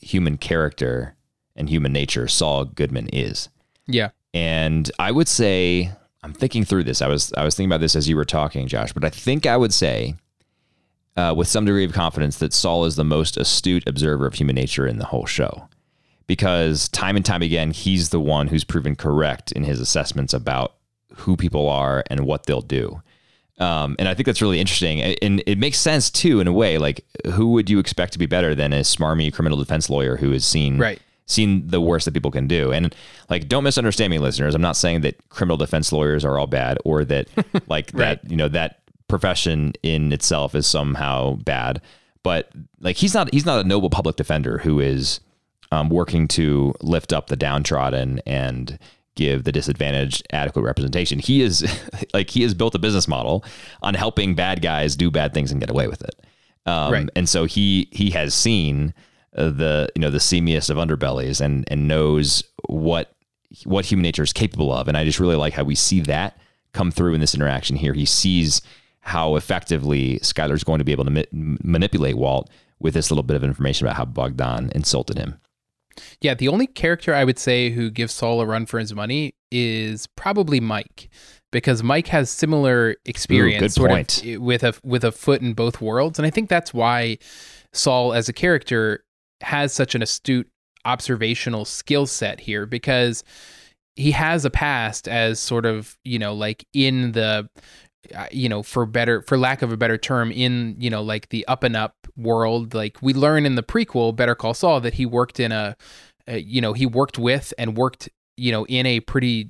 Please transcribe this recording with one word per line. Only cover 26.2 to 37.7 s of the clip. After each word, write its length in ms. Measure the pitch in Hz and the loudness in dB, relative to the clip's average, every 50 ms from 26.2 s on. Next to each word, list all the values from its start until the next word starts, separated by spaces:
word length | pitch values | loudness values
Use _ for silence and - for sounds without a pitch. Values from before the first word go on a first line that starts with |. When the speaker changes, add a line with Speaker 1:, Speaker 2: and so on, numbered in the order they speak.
| - 170 127 101 | 4 4 6 4
Speaker 1:
in 80 | 90 | 4
a 60 | 87 87 | 4 4
way. 260 | 107 113 92 80 78 | 4 4 4 2 2
Like, 260 | 73 73 71 - - _ - - - | 2 0 -2 -4 -8 _ -12 -8 -6
who 220 | - 90 104 113 117 | -2 0 2 4 4
would 180 | 117 113 104 92 | 4 4 4 4
you 80 | 107 | 4
expect 360 | 98 92 - - - 87 - - | 2 2 0 -2 -2 -4 -2 -2
to 60 | 85 | -2
be 60 | 85 | -2
better 300 | 69 87 90 87 78 76 | 0 2 2 2 2 2
than 180 | 71 73 71 71 | 0 0 2 2
a 60 | 71 | 2
smarmy 520 | 69 - - - 78 78 80 80 78 76 | 2 2 0 0 0 0 2 0 0 0
criminal 280 | - - 82 78 76 71 | 0 0 0 0 0 0
defense 300 | 67 - 78 80 - - | 0 0 -2 -2 0 0
lawyer 260 | 71 71 67 64 62 | 0 0 0 0 0
who 140 | 67 69 69 | 0 2 2
has 120 | 67 65 - | 2 2 2
seen 360 | - - 80 73 69 69 69 | 2 2 2 2 2 2 2
Speaker 2:
Right. 200 | 113 110 95 - _ _ _ _ _ | 2 0 -2 -6 _ _ _ _ _
Speaker 1:
seen 400 | - - 110 107 101 98 95 73 | -2 0 2 4 4 2 2 0
the 120 | 85 92 87 | 0 0 2
worst 260 | 82 85 85 80 - | 2 2 2 2 0
that 100 | - 71 | -2 -2
people 160 | 71 71 71 | -2 -2 -2
can 160 | 67 67 65 | -2 0 0
do? 240 | 69 87 80 69 65 | 2 2 2 2 2
And, 240 | 67 78 85 78 - - - - - - - - | 2 0 0 -2 -2 -6 -16 -20 -20 -14 -6 -4
like, 180 | 87 85 76 | -4 -2 -2
don't 160 | - 147 143 139 | 0 0 2 2
misunderstand 460 | 139 - 127 117 107 - - 107 92 | 2 2 2 2 2 2 2 2 2
me, 80 | 82 | 2
listeners. 380 | 78 71 65 - 65 73 76 76 | 2 0 0 0 0 0 2 2
I'm 60 | 78 87 | 2 2
not 120 | 85 76 | 2 2
saying 260 | - - 85 85 82 | 2 0 2 2 2
that 280 | 73 69 - _ _ _ | 0 -2 -2 _ _ _
criminal 260 | - - 101 87 82 | -6 -2 0 0 0
defense 340 | 69 76 - 82 78 76 - | 0 0 0 0 0 0 0
lawyers 340 | 76 76 76 76 76 73 73 | 2 2 2 2 2 2 0
are 140 | 69 69 69 | 0 0 0
all 80 | 71 | 0
bad 320 | 67 69 65 62 62 64 - - | 0 0 0 0 0 -2 -2 0
or 220 | 78 78 76 76 | 0 0 2 2
that, 220 | 71 71 69 - - - 220 - | 0 0 -2 -2 -4 -4 -4 -2
Speaker 2:
<laughs> 200 | - - - - | -2 -2 -4 -2
Speaker 1:
like, 240 | - | -2